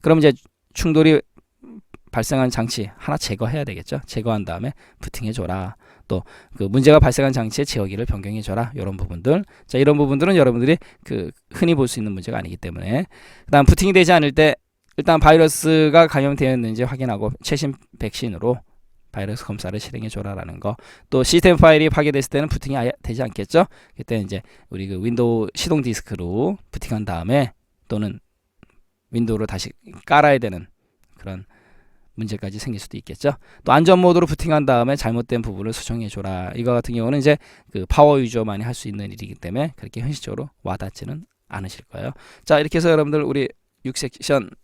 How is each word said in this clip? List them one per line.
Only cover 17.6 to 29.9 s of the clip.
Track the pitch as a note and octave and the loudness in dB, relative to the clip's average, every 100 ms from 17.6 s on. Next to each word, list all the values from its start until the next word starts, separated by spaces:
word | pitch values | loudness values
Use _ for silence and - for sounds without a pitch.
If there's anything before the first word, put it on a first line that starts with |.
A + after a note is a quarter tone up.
| D3+ C3 _ - | -4 -8 _ -10
백신으로 | G#2+ - B2 F2 A2 B2 _ _ _ _ _ | -10 -6 -8 -4 -2 -2 _ _ _ _ _
바이러스 | - G2 G#2 | -10 -8 -8
검사를 | - G2+ - G2+ | -10 -10 -8 -10
실행해줘라라는 | - A2+ A2 G#2 G2 F#2+ E2+ F2+ | -10 -10 -10 -10 -10 -10 -12 -8
거. | G#2 A2+ - - _ | -8 -8 -14 -20 _
또 | C3 | 0
시스템 | B2+ E3+ F#3 E3+ | 2 6 6 8
파일이 | E3 D#3 D#3 | 8 8 4
파괴됐을 | D3 D3+ C#3 B2+ | 2 0 -2 -2
때는 | C#3+ D3 | -4 -4
부팅이 | - C3+ C3+ | -6 -6 -4
아예 | A#2+ - | -4 -6
되지 | - A#2 | -8 -6
않겠죠. | B2+ - G2+ E3 F#3+ - _ - | -8 -8 0 2 2 -4 _ -18
그때 | - A2+ | -6 -4
이제 | G2 G2 - _ _ | -4 -8 -12 _ _
우리 | F#2+ F#2+ | -12 -8
그 | F#2+ | -6
윈도우 | G#2+ A#2+ A#2+ A#2 G#2+ - | -4 0 0 0 -2 -6
시동 | E3+ D#3 | -2 -2
디스크로 | B2+ G#2+ - F2+ F2 G2 D3+ G3 - | -2 -6 -8 -10 -6 -2 -2 -4 -10
부팅한 | - - A2 G#2 | -14 -6 -6 -6
다음에 | E2+ F2 C#3 B2 _ _ _ _ | -8 -2 -2 -2 _ _ _ _
또는 | A2 G#2 - _ _ _ _ _ _ _ _ _ | -6 -6 -8 _ _ _ _ _ _ _ _ _
윈도우를 | A#2 A#2 A2 G#2+ | -4 -2 -2 -4
다시 | F#2+ - - - | -8 -12 -16 -20